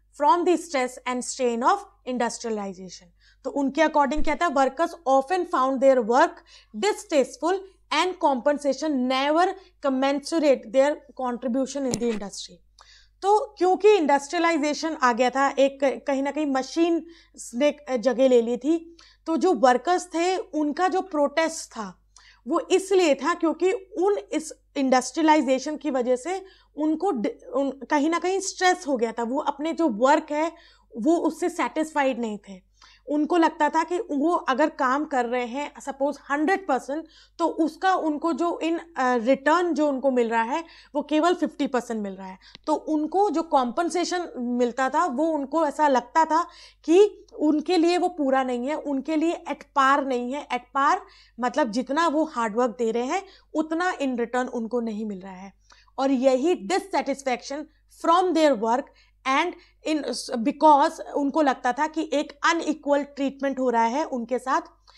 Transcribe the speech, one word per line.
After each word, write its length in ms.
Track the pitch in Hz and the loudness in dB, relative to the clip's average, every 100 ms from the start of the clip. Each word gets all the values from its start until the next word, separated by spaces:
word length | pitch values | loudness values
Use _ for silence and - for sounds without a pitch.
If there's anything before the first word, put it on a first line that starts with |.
| _ | _
from 320 | - 294 349 | -2 2 4
the 120 | 349 339 | 4 0
stress 420 | - 262 247 - - | 0 -4 -4 -6 -6
and 180 | 247 | -6
strain 380 | - - 247 233 | -6 -4 -2 0
of 220 | 262 - - _ - | 2 0 -2 _ -8
industrialization। 920 | 247 233 - 233 214 196 185 185 - 175 _ _ _ | -4 -4 -4 -8 -6 -8 -12 -16 -20 -20 _ _ _
तो 60 | 262 277 | -8 -2
उनके 260 | 269 277 311 | -2 2 2
according 340 | 311 277 302 | 2 0 2
क्या 140 | 302 294 | 0 2
था? 100 | 349 | 0
Workers 400 | 269 262 262 339 - | 2 0 0 -4 -4
often 400 | - 269 269 370 349 | 0 2 2 -2 0
found 340 | 302 262 269 | 0 0 4
their 200 | 269 254 | 4 4
work 400 | 214 247 330 - _ - _ 214 392 | 4 4 2 0 _ -20 _ -4 -2
distasteful 760 | 392 - 311 247 - 320 381 381 _ - | -2 0 0 0 -2 -2 -2 -6 _ -6
and 280 | 294 359 359 | -2 -2 0
compensation 880 | 311 269 277 294 285 269 311 269 254 | 0 2 0 0 0 -2 -2 -2 0
never 360 | 262 277 311 370 381 - _ | 0 2 2 2 0 -14 _
commensurate 920 | 277 262 277 285 285 330 302 262 226 | -2 0 0 -2 -2 0 2 2 2
their 240 | 254 285 302 - - | 2 2 0 -8 -8
contribution 680 | 254 240 254 254 262 285 269 | -6 -6 -4 -2 -2 -4 -4
in 60 | 226 | -2
the 100 | 233 | -2
industry। 480 | 208 202 - - 180 _ _ - - _ _ | -4 -8 -12 -18 -20 _ _ -20 -20 _ _
तो 320 | 381 415 427 - | 2 2 2 0
क्योंकि 380 | 359 370 403 415 | 2 4 6 6
इंडस्ट्रियलाइजेशन 1000 | 294 285 277 339 339 330 294 285 320 311 | 6 2 2 -2 0 2 0 -2 -4 0
आ 100 | 247 | 0
गया 180 | 233 247 | 4 2
था, 240 | 262 277 269 | 2 0 4
एक 260 | 277 269 | 2 2
क-, 220 | 277 - - | -2 -2 -4
कहीं 160 | 269 | -2
ना 80 | 277 | -2
कहीं 160 | 277 302 | -2 -2
मशीन 600 | 262 262 320 339 339 320 - _ 262 - | -2 -2 0 0 0 -4 -20 _ -20 -12
ने 440 | 233 294 294 - 254 | 0 0 0 -6 -2
जगह 300 | 226 233 269 | 0 4 6
ले 140 | 247 | 6
ली 140 | 226 240 | 4 -2
थी, 400 | 277 330 330 - - _ - | 0 -2 -2 -20 -20 _ -4
तो 100 | 320 | 0
जो 160 | 359 | 2
वर्कर्स 540 | 269 254 247 339 359 349 | 4 4 4 2 -2 -2
थे 300 | 320 349 381 | -2 0 -2
उनका 520 | - 302 302 285 370 | -4 -4 -2 0 -2
जो 120 | 359 | -2
प्रोटेस्ट 720 | 370 302 285 285 320 320 - | -4 0 0 0 -2 -4 -14
था 340 | 233 202 - _ _ - _ 233 | -12 -12 -14 _ _ -20 _ -4
वो 120 | 320 | -4
इसलिए 540 | 247 370 381 381 339 | 2 0 2 2 4
था 200 | 269 269 | 2 0
क्योंकि 380 | 339 330 311 359 | 0 0 0 0
उन 460 | 466 - 392 381 403 - | -2 -6 -2 0 0 -2
इस 200 | 302 311 - _ - | -6 -6 -16 _ -2
इंडस्ट्रियलाइजेशन 1000 | 262 254 - 320 311 311 302 262 277 302 | 2 2 2 0 4 4 4 0 -2 -6
की 140 | 302 | -4
वजह 260 | 262 240 254 | -2 0 -2
से 280 | 302 381 381 _ _ - | -2 -8 -10 _ _ -4
उनको 340 | 311 311 370 | -2 0 -2
डि-, 340 | 269 202 - | -2 -4 -6
उन, 260 | - 269 277 | -8 -4 -4
कहीं 400 | 262 - 302 294 | -6 -2 0 0
ना 80 | 339 | 0
कहीं 220 | 359 381 | -2 -4
स्ट्रेस 440 | 381 - 370 359 277 | -4 0 0 0 -2
हो 80 | 262 | -2
गया 160 | 226 | -2
था, 100 | 220 | -4
वो 160 | 233 269 | -4 -4
अपने 340 | - 294 311 | -4 -4 -6
जो 160 | 320 320 | 0 0
वर्क 380 | 202 254 302 311 | 2 4 4 2
है 220 | 294 311 - _ _ _ 254 | -4 -4 -6 _ _ _ -4
वो 200 | 226 339 | 0 2
उससे 320 | 320 320 349 | 0 -2 -6
सेटिस्फाइड 720 | 339 247 311 311 302 269 233 | -4 -4 -4 -4 0 0 0
नहीं 200 | 226 208 - | -6 -8 -14
थे। 200 | 190 _ _ - _ - | -20 _ _ -20 _ -4
उनको 280 | 294 302 349 | -2 0 2
लगता 320 | 330 330 294 | 2 2 0
था 160 | 320 | 0
कि 140 | 320 349 | -2 -4
वो 340 | - 285 302 | -4 -2 0
अगर 380 | 339 - 262 311 | 0 -2 0 0
काम 340 | 311 262 277 | 0 -2 0
कर 220 | 302 262 240 | -2 -2 -2
रहे 200 | 247 240 | -2 -4
हैं 340 | 254 285 - | -6 -10 -12
सपोज 380 | - 269 277 277 - | -12 -4 -4 -4 -4
हंड्रेड 360 | 285 311 381 381 | -2 0 0 0
परसेंट, 380 | 262 - 294 320 - - - | -4 -2 -8 -8 -20 -18 -4
तो 80 | 330 | -2
उसका 480 | - 320 - 381 | 0 -2 0 0
उनको 380 | 370 311 294 330 | 0 0 -2 -2
जो 280 | 285 339 - | -2 -2 -2
in, 100 | 320 | -2
अ, 400 | 330 - - 254 | -4 -6 -2 0
रिटर्न 600 | 247 220 269 294 330 359 | 2 2 2 4 2 2
जो 140 | 285 302 | 0 0
उनको 220 | 269 277 | 0 0
मिल 180 | 247 233 | 0 0
रहा 140 | 226 | 0
है 220 | 226 302 330 - - | -2 -4 -6 -18 -8
वो 80 | 294 | -6
केवल 320 | 294 311 330 | 0 2 2
फिफ्टी 320 | 349 302 - 269 | 2 -2 -4 -4
परसेंट 360 | 254 233 226 | -4 -4 -8
मिल 100 | 202 | -8
रहा 140 | 190 190 | -10 -14
है। 120 | 190 - - - | -18 -20 -14 -4
तो 80 | |
उनको 560 | 294 - 311 311 370 415 | -2 0 -2 0 0 0
जो 120 | 302 | 0
कॉम्पेंसेशन 840 | 320 285 247 277 339 359 330 359 339 - | 0 0 0 -2 -2 -2 -2 -4 -6 -8
मिलता 540 | 240 240 247 233 262 | -4 -2 -2 0 -2
था 140 | 302 | 0
वो 240 | 349 247 320 | -2 0 -2
उनको 380 | 311 269 302 302 | -2 -2 -2 -2
ऐसा 220 | 294 302 | 2 2
लगता 360 | 254 247 330 | 2 0 0
था 180 | 311 311 339 - - _ | 2 2 -2 -10 -20 _
कि 420 | - 349 415 - - - | 2 6 6 2 -18 -4
उनके 380 | 302 302 302 359 | 0 0 0 2
लिए 220 | 330 359 | 2 2
वो 100 | 349 | 0
पूरा 340 | 349 269 269 | -2 0 0
नहीं 260 | 254 247 247 | 0 -4 -4
है, 60 | |
उनके 420 | 311 - 269 277 311 | -6 -4 -6 -2 -2
लिए 280 | 330 339 - | 0 -2 -6
at 80 | 277 - 277 | -12 -4 2
par 260 | 269 285 | 4 4
नहीं 280 | 269 247 247 | 0 -4 -4
है। 160 | 285 - | -8 -6
At 140 | 247 247 269 | -8 -4 0
par 200 | 277 370 381 - _ - | 2 2 -2 -20 _ -6
मतलब 300 | 247 240 302 | -4 0 -2
जितना 380 | 214 254 285 339 | -2 -4 0 0
वो 160 | 285 | 2
हार्ड 320 | 311 247 226 208 | -2 -2 -4 0
वर्क 200 | 247 202 | -2 0
दे 120 | 170 | -2
रहे 140 | 220 | -2
हैं 180 | 151 359 392 - _ | -2 -4 -6 -20 _
उतना 440 | 302 311 320 359 359 | -4 -2 -2 -2 -2
in 100 | 277 | -4
return 400 | 240 233 247 254 | -2 -4 -4 -4
उनको 320 | 240 226 240 | -6 -4 -4
नहीं 240 | 226 208 | -4 -6
मिल 160 | 220 190 | -8 -10
रहा 120 | 190 | -12
है। 200 | 185 196 _ _ - _ - | -16 -18 _ _ -20 _ -4
और 120 | 269 | 0
यही 580 | 269 269 262 302 370 196 | 2 2 2 2 0 0
dissatisfaction 960 | 370 381 311 262 269 - 240 - 285 302 _ _ - 320 | -2 -2 -4 -2 -4 -4 -6 -6 -12 -12 _ _ -6 2
from 260 | 339 370 | 4 4
their 300 | 320 302 240 | 4 4 2
work 200 | 226 247 269 _ _ _ 262 | 0 -2 -4 _ _ _ -2
and 240 | 277 349 - _ _ - | 0 0 -6 _ _ -4
in, 160 | 311 - 247 - 240 | -4 -4 -8 -6 -4
because 640 | 220 285 311 277 311 320 | -2 2 6 6 4 -2
उनको 420 | - 285 285 320 | -6 -4 -2 2
लगता 300 | 285 254 254 | 0 0 -2
था 140 | 247 311 | -2 -4
कि 240 | 311 311 | -4 -2
एक 200 | 277 285 - | -2 -4 -4
अनइक्वल 580 | 311 339 320 311 277 285 | -2 0 -2 -4 0 0
ट्रीटमेंट 560 | 285 294 269 269 277 262 | -2 -4 -6 -4 -6 -2
हो 120 | 254 | 0
रहा 140 | 233 | 2
है 200 | 226 262 | 0 0
उनके 340 | 320 254 226 247 | -4 -6 -4 -6
साथ। 220 | 262 269 - _ _ | -2 -4 -4 _ _